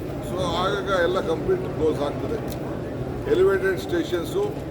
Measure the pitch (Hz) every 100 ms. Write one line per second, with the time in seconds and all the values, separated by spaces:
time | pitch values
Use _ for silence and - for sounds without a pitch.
0 | - - - 180 180 175 190 202 190 190
1 | 170 185 165 151 180 185 - - 156 135
2 | 143 131 131 - 127 - 131 127 - -
3 | - - 131 160 190 190 190 180 156 170
4 | 151 175 156 175 208 - -